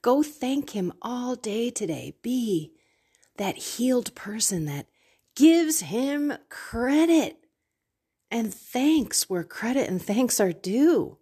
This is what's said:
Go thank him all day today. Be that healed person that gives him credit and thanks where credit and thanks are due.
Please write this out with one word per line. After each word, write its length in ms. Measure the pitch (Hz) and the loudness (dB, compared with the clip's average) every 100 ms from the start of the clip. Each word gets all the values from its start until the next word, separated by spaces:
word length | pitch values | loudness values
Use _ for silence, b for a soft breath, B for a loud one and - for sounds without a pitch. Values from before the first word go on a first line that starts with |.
Go 180 | 247 277 | 4 2
thank 500 | 302 - 254 277 277 | 2 -2 -2 -2 -2
him 220 | 208 180 - | -4 -4 -6
all 340 | 220 247 247 247 | -8 -6 -6 -6
day 360 | 220 214 240 | -6 -4 -4
today. 420 | - 190 139 139 - | -4 -6 -6 -10 -10
Be 520 | 233 254 226 175 151 _ _ _ _ _ _ - | -4 -2 0 -2 -4 _ _ _ _ _ _ -8
that 200 | 196 - | -6 -6
healed 560 | - - 254 247 - | -10 -2 2 2 -2
person 520 | - 208 220 - 185 151 | -12 -12 -4 -2 -2 -4
that 200 | 143 - _ _ _ _ - | -6 -10 _ _ _ _ 6
gives 440 | 302 330 311 311 | 6 8 2 -2
him 540 | 151 214 277 294 294 - _ | -2 -2 -2 -2 -4 -6 _
credit 920 | - - 226 247 294 330 330 214 - _ _ _ _ _ _ _ _ _ | -18 -10 -4 2 4 6 4 2 -6 _ _ _ _ _ _ _ _ _
and 240 | 226 220 | -4 -4
thanks 760 | - - 247 285 320 233 - - | -8 -6 0 4 4 2 -4 -2
where 160 | 180 | -4
credit 460 | 170 - 226 262 247 | -6 -6 -2 -2 0
and 100 | 180 | -4
thanks 400 | - 208 254 - | -2 0 2 2
are 140 | 196 | 0
due. 640 | 170 180 226 311 285 - - | 0 -4 2 4 4 0 -10